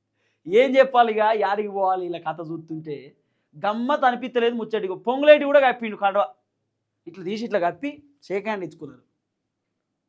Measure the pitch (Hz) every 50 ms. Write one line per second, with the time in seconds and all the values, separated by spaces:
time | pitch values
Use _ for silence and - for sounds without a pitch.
0 | _ _ _ _ _ _ _ _ _ 151 180 226 262 277 254 269 262 262 262 247
1 | 240 233 220 214 214 214 226 214 196 190 202 208 208 208 196 202 190 185 190 185
2 | 180 175 175 165 165 156 156 160 170 156 165 160 160 160 160 160 156 156 147 131
3 | 127 151 - _ _ _ _ _ _ _ _ 151 147 196 214 226 240 254 294 294
4 | 277 254 247 240 254 254 - 240 233 233 240 240 220 226 - 208 185 190 185 165
5 | - 226 247 269 285 302 302 294 294 277 285 294 269 - - - 233 220 202 180
6 | 202 196 190 202 196 - - _ _ _ _ _ _ _ _ _ _ _ _ _
7 | _ - - 196 180 175 214 214 233 208 202 196 165 175 175 170 - 285 294 -
8 | - _ _ _ _ - 180 202 190 220 214 202 180 156 156 - 160 135 127 -
9 | _ _ _ _ _ _ _ _ _ _ _ _ _ _ _ _ _ _ _ _
10 | _